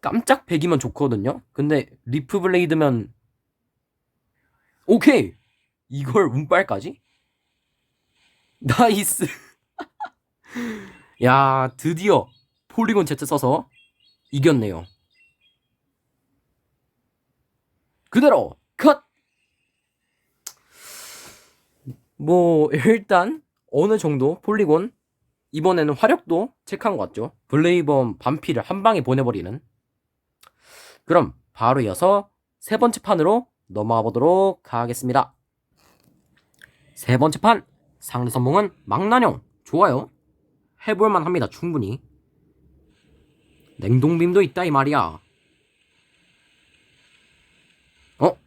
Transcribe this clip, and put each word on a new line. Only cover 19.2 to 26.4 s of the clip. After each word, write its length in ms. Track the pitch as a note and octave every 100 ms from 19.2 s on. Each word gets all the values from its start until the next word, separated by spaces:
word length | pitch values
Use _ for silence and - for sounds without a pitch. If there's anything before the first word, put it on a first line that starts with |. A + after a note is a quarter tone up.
| _ _ _ _ _ _ _ _ _ _ _ _ - - _ _ - - - - - - _ _ _ _ C3 - _ _
뭐, 540 | D3 F3+ F3 D#3+ D3+
일단 680 | D3 C3 A3+ G3+ F#3 F#3+ D#4 _ _ _
어느 260 | C#3 F#3+ A3
정도 420 | D#3+ C#3+ C3 F3
폴리곤 500 | - G#3+ F#3 D#3 A3 _ _ _ _ _ _
이번에는 420 | D3 E3+ F3 D3+
화력도 600 | C#3+ A3 F4 - E3+